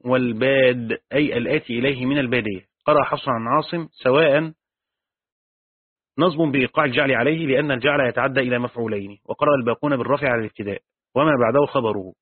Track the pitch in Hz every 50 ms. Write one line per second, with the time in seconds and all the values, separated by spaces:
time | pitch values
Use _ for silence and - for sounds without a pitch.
0 | - 123 127 131 127 120 113 107 127 135 135 135 131 123 127 123 117 113 113 -
1 | _ - - 143 151 - - 120 120 - 147 156 - - 117 117 123 139 139 123
2 | 127 131 143 147 131 120 123 123 107 107 98 90 - _ _ _ - 151 151 147
3 | 127 - 151 143 - 139 123 113 113 117 135 156 156 - 180 170 160 - _ -
4 | - 127 131 151 165 147 135 151 160 160 160 _ _ _ _ _ _ _ _ _
5 | _ _ _ _ _ _ _ _ _ _ _ _ _ _ _ _ _ _ _ _
6 | _ _ - 127 165 185 147 156 165 147 131 139 127 - - 156 151 139 117 147
7 | 143 135 127 113 123 147 160 160 165 135 131 143 156 147 135 117 123 147 143 143
8 | 131 120 - 123 127 139 127 135 127 127 123 120 123 120 - 123 117 110 107 101
9 | 98 98 101 - _ - 110 - 147 147 147 135 117 120 113 - 147 147 143 120
10 | 110 107 139 143 147 131 120 113 110 104 _ - 101 101 98 - _ _ _ _
11 | _ _ - 127 151 156 147 123 120 110 123 143 147 - - 135 117 110 104 104
12 | 92 92 - _